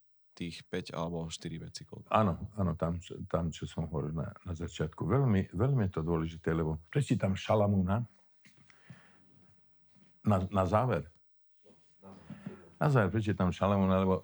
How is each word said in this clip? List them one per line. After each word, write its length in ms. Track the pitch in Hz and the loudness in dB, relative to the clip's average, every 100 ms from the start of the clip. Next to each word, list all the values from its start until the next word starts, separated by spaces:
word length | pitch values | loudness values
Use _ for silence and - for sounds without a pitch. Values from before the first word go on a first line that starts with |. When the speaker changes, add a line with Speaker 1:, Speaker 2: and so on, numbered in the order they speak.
| _ _ _ | _ _ _
Speaker 1:
tých 320 | - 87 - - | -10 -10 -10 -8
päť 300 | 92 - - | -8 -6 -6
alebo 340 | 85 85 82 | -4 -4 -6
štyri 320 | - 82 82 | -8 -10 -10
veci, 240 | 82 - - | -12 -14 -16
koľko? 240 | - - | -16 0
Speaker 2:
Áno, 400 | 107 101 82 95 104 | 2 2 0 -6 -2
áno, 160 | 90 | 0
tam, 240 | 80 85 87 | 0 -2 -4
čo, 160 | - - - | -8 -12 -2
tam, 240 | 87 85 | 0 0
čo 140 | - 76 | -4 -8
som 160 | - 78 | -6 -4
hovoril 300 | 78 73 80 | -4 -4 -4
na, 160 | - - | -6 -10
na 140 | 92 80 | -10 -8
začiatku. 500 | 85 - 78 - 80 | -8 -6 -6 -4 0
Veľmi, 480 | 131 135 98 92 | 2 4 2 0
veľmi 320 | 87 131 131 95 | 0 2 2 0
je 60 | |
to 80 | 82 | 0
dôležité, 480 | 80 82 82 80 80 | 0 0 -2 -4 -2
lebo 320 | 80 78 78 - | 0 0 -2 -4
prečítam 460 | 143 131 110 98 95 | -2 0 0 0 -2
Šalamúna 640 | - 107 101 98 92 110 120 _ _ _ _ _ _ _ - - - _ _ _ _ _ _ _ _ _ _ _ 110 | 2 2 4 4 2 0 -2 _ _ _ _ _ _ _ -20 -20 -20 _ _ _ _ _ _ _ _ _ _ _ 2
na, 100 | 95 92 | 2 2
na 140 | 101 90 | 2 2
záver. 400 | 107 127 82 71 _ _ _ _ _ _ _ _ _ - - - - - - - - | 2 2 0 -4 _ _ _ _ _ _ _ _ _ -20 -20 -18 -14 -14 -16 -14 0
Na 100 | 151 | 4
záver 240 | 135 95 | 4 4
prečítam 400 | 110 104 92 90 | 2 0 2 2
Šalamúna, 480 | - 95 101 95 95 | 2 2 4 4 4
lebo 120 | 95 92 | 4 2